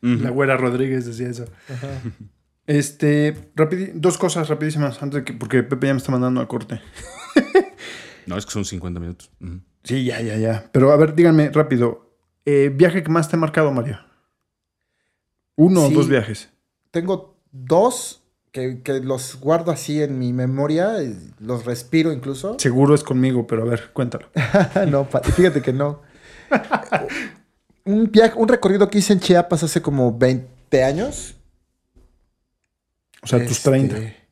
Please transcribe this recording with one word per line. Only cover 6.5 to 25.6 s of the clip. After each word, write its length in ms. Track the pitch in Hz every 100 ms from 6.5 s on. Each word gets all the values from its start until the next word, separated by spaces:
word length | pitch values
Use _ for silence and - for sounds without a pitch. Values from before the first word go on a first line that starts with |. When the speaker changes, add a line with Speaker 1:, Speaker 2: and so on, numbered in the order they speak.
| 120 113 113 - - - - - -
Speaker 2:
<laughs> 360 | - 381 392 - - - - - -
Speaker 1:
No, 100 | 92
es 80 | -
que 60 |
son 140 | 107 95
cincuenta 340 | 92 87 87
minutos. 320 | 85 87 - _
Ujú. 200 | 87 87 - _
Speaker 2:
Sí, 220 | - 131 127
ya, 160 | 113
ya, 160 | 117 107
ya. 320 | 113 110 -
Pero 200 | - 131
a 40 | 147
ver, 200 | 156 151
díganme 340 | 170 160 151
rápido. 640 | 143 151 131 120 113 _ _ _ _ -
Eh, 260 | 143 139
¿viaje 280 | 135 175 180
que 80 | 156
más 180 | 165 156
te 80 | 170
ha 40 |
marcado, 320 | 156 156 156
Mario? 260 | 131 117 101 _ _ _ _ _ _ _ _ _ _ _ _ _ _ _ -
¿Uno 320 | 165 185 143
Speaker 3:
Sí. 60 |
Speaker 2:
o 40 | 151
dos 100 | 131
viajes? 420 | 135 107 104 - _ _ _ _
Speaker 3:
Tengo 500 | 170 180 190 - _ _
dos 720 | 135 127 160 233 247 - - _ _ _
que, 320 | - 127 127
que 160 | 127 135
los 400 | 127 131 127 -
guardo 320 | 135 165 170
así 320 | 156 - 147
en 160 | 147 131
mi 140 | 127
memoria, 680 | 123 127 131 147 156 190 226
y 300 | 135 98 - -
los 260 | 107 123 117
respiro 480 | 120 - 160 160
incluso. 440 | 139 135 131 190 247
Speaker 2:
Seguro 340 | 139 123 139
es 100 | 147
conmigo, 440 | - 127 127 123 117
pero 160 | 113
a 20 | 117
ver, 240 | 117 -
cuéntalo. 380 | - 123 123 - -
Speaker 3:
<laughs> 520 | 123 202 180 - 190
No, 220 | 139 139
pa-, 120 | 135
fíjate 400 | - - 180 147